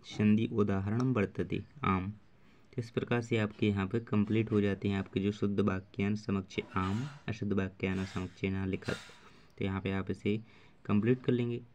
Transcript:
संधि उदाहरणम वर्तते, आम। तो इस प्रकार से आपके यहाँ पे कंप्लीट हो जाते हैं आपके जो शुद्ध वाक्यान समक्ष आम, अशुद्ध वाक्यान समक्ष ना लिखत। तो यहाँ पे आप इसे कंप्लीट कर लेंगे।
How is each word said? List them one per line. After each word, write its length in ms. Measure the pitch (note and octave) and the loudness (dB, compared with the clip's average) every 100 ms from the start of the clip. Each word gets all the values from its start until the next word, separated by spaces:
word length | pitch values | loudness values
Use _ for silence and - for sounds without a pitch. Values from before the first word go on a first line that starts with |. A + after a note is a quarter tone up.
| - | -12
संधि 380 | - G#2+ G#2+ A2+ | 2 6 6 4
उदाहरणम 640 | A2+ G#2 G2 G2 A2+ B2+ | 2 2 2 0 0 2
वर्तते, 480 | A#2 F#2+ - F2+ F#2+ - - | 2 0 -2 -4 -4 -6 -4
आम। 260 | F#2 F#2 F#2+ G#2+ - - - - - | 0 0 -2 -8 -20 -20 -20 -20 -12
तो 80 | - | -10
इस 80 | A2+ | -6
प्रकार 300 | - - A#2+ | -6 0 -2
से 160 | A#2 A#2 | 0 0
आपके 300 | G#2 - G#2+ | 0 2 2
यहाँ 180 | G2 F#2 | 2 0
पे 120 | A#2 | -2
कंप्लीट 500 | A#2 G#2+ G2+ G#2+ A2 | 0 0 2 2 2
हो 100 | G#2 | 2
जाते 260 | G2+ F#2+ G#2 | 2 0 0
हैं 100 | G2 | 0
आपके 220 | G2 G2 | 0 0
जो 120 | G2 | 0
शुद्ध 280 | G#2 G2+ G2+ | 0 0 2
वाक्यान 560 | G2+ F#2 - - G2+ G#2+ | 2 0 -6 -2 0 0
समक्ष 420 | A2 G2 F#2+ - - F#2+ | -2 -2 -2 -8 -4 -2
आम, 280 | F#2+ G#2+ C#3+ C#3 - | 0 -2 -4 -8 -10
अशुद्ध 240 | G#2 G#2 | -6 0
वाक्यान 500 | G2 F#2+ - G2 F#2+ F#2+ | 0 0 -2 -2 -2 -4
समक्ष 380 | G2+ F#2 - G2 | -6 -8 -4 -2
ना 200 | F#2+ F#2+ | -2 -2
लिखत। 300 | F#2+ - - - - - - - - | -2 -4 -6 -10 -20 -20 -20 -20 -6
तो 80 | G2 | -2
यहाँ 160 | F#2+ | -2
पे 100 | G2 | -2
आप 200 | G2 F#2+ | -2 -4
इसे 280 | F#2+ G#2 G#2+ - - - - - | -2 -2 -2 -6 -20 -20 -14 0
कंप्लीट 380 | G#2 A2 B2+ | 2 4 2
कर 80 | B2+ | 2
लेंगे। 300 | B2 A#2+ A#2+ B2 | 0 0 -4 -10